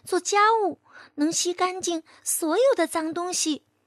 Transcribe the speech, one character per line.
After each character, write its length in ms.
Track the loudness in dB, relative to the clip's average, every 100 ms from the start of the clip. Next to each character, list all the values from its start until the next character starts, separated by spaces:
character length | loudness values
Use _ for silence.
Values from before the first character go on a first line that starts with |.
做 160 | -4 -4
家 340 | 0 2 4
务， 280 | 4 0 -4 _ -20 -12 -2
能 160 | -2
吸 220 | 0 -2
干 280 | -2 -2 -2
净 220 | -4 -6 -8 -12
所 340 | -6 -2 0 4
有 180 | 4 4
的 100 | 0
脏 280 | -2 -4
东 200 | -4 -4
西， 300 | -2 -2 -4 _ _